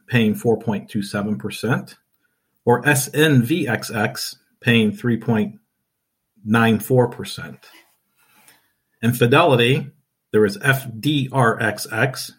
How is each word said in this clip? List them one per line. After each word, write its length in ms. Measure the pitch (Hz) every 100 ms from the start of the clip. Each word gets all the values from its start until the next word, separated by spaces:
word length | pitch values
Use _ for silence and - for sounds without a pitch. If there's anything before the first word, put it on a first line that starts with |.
| -
paying 260 | 120 107
four 240 | 101 120 113
point 320 | - 98 -
two 140 | 107
seven 340 | 98 104 104 101
percent, 600 | 101 - 110 147 - - _ _ _ _ _ _
or 240 | 117 120 135
S 260 | 135 -
N 300 | 139 156 131
V 240 | 117 175 123
X 240 | 107 -
X, 460 | 107 113 - - - _ _
paying 320 | 123 117 107
three 240 | 101 123 113
point 420 | - 110 101 - _ _ _ _ _ _ _ _ 107
nine 340 | 117 117 104
four 300 | - 127 120
percent. 580 | - - - 80 67 - - _ _ _ _ _ _ _ _ _ _ _ -
In 100 | 117
Fidelity, 800 | 127 120 143 170 120 117 151 - _ _ _ -
there 140 | 107 104
is 120 | 101
F 260 | 139 131 123 110
D 300 | 143 147 131
R 280 | 135 117 110
X 240 | 110 - -
X, 400 | 110 131 - -